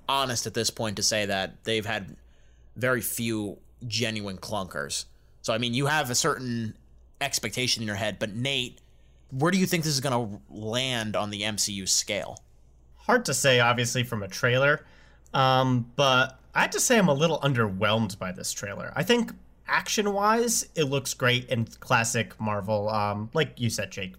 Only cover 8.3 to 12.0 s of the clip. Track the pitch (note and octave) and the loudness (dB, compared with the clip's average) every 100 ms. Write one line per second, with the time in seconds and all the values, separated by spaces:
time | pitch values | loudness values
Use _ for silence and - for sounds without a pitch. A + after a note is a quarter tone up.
8.3 | G2+ C3+ C3+ B2+ - _ - - - - | -4 -2 -2 -4 -10 _ -20 -20 -20 -10
9.3 | C3 D#3+ F#3+ F3+ F3 D#3 C#3 C#3 B2 A2+ | -2 2 4 2 0 0 0 0 0 -2
10.3 | G2+ - E2 A2 A#2+ C3 B2 A2 F#2 G#2 | -8 -14 -10 -4 -2 -2 -2 -2 -2 -2
11.3 | G#2 G#2+ G#2 - G2 F#2+ - | -4 -4 -2 -4 -4 -2 -2